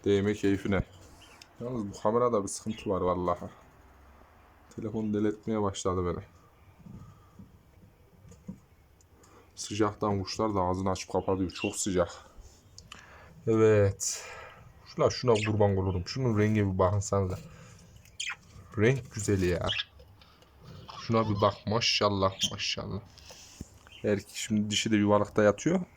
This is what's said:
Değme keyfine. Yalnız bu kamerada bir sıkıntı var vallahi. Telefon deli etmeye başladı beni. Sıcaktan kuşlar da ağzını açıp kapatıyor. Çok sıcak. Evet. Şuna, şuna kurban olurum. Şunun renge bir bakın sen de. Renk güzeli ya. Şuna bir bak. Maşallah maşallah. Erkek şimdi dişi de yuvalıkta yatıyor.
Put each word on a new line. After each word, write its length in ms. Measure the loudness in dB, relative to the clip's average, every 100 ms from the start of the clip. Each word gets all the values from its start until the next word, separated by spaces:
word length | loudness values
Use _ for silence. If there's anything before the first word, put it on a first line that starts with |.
| 4
Değme 280 | 2 2
keyfine. 500 | 2 2 2 0 -2 -2 -10 -20 -20 -20 -20 -20 -12
Yalnız 260 | -8 -6 -8
bu 140 | -2
kamerada 420 | 0 2 2 2
bir 40 | -2
sıkıntı 420 | -8 -8 -6 -2
var 120 | 0
vallahi. 480 | 2 0 0 -2 -6 -16 -20 -20 -20 -20 -20 -20 -20 -20 -20 -20 -18 -10
Telefon 360 | -8 -4 -2
deli 140 | 0 0
etmeye 340 | -2 -4 -2
başladı 440 | -2 -2 -2 -2 -2
beni. 180 | -4 -10 -20 -20 _ -20 -20 -20 -18 -20 -20 -20 -20 -20 -20 _ -20 -20 _ -20 _ -20 -20 -18 -18 _ _ _ _ _ -20 -20 -20 -20 -14
Sıcaktan 680 | -10 0 -2 0 -2 0
kuşlar 320 | -4 -2 0 0
da 60 |
ağzını 280 | 0 0 0
açıp 220 | -2 -2
kapatıyor. 400 | -2 0 -2 -2
Çok 240 | -4 -6 -4
sıcak. 340 | -2 0 0 -4 -20 -20 -20 -20 -20 -20 -20 -20 -20 -20 -20 -8 0
Evet. 760 | 4 6 6 4 2 -6 -8 -12 -16 -18 -20 -20 -20 -14
Şuna, 240 | 0 0
şuna 240 | 2 2
kurban 440 | 2 2 2 4 4
olurum. 260 | 0 -2 -4
Şunun 320 | -2 0 2
renge 260 | 4 4 2
bir 120 | 2
bakın 220 | 2 2
sen 300 | 0 0 0
de. 40 | -4 -12 -20 -20 -20 -20 -20 -20 -12 -10 -10 -16 -20 -12 0
Renk 360 | 2 2 -6
güzeli 320 | -8 0 2 2
ya. 220 | 0 -2 -4 -8 -14 -20 -20 -20 -20 -20 -20 -20 -20 -18 -16
Şuna 300 | 0 0 2
bir 120 | 2
bak. 120 | 2 0 -4
Maşallah 680 | -2 0 2 0 2 -2 -2 -6
maşallah. 500 | -4 -6 -6 -8 -10 -12 -20 -20 -20 -20 -20 -20 -20 -20 -6
Erkek 320 | -2 -2 -2 -12
şimdi 340 | -2 -2 0
dişi 220 | -2 2
de 40 | 4
yuvalıkta 480 | 6 4 4 4
yatıyor. 360 | 4 4 0 0 -2